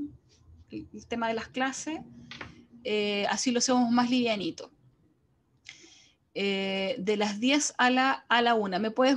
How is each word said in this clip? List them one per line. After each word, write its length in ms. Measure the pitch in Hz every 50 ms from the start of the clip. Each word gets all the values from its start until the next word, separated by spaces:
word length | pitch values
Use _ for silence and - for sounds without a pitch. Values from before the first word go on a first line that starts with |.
| 294 294 - - _ _ _ _ _ - - - - -
el, 160 | - - - - -
el 140 | 214 -
tema 200 | - 240 233 226
de 80 | 226 226
las 120 | 226 220
clases, 520 | - - 254 254 269 262 - - 302 320 - - - - - - - - - - - - - - _ - - -
eh, 420 | - 214 214 208 208 208 202 196 -
así 220 | 202 208 - 262
lo 80 | 240 240
hacemos 320 | 240 262 254 247 247 233
más 180 | 240 240 240 240
livianito. 640 | 254 254 240 233 214 202 180 165 - - - - _ _ _ _ _ _ _ _ _ _ _ _ _ _ _ _ _ _ _ - - - - - - - - _ _ _ _ _ -
Eh, 580 | 190 196 202 196 196 196 190 190 190 190 190 - -
de 180 | 190 208 214
las 220 | 202 208 208 202 208
diez 340 | 233 262 285 302 294 - -
a 120 | - 247 247
la, 360 | 254 262 262 269 269 - -
a 140 | - 226 240
la 140 | 240 240 233
una. 220 | 220 202 196 185
¿Me 140 | 180 214 220
puedes 240 | 220 - 254 262 277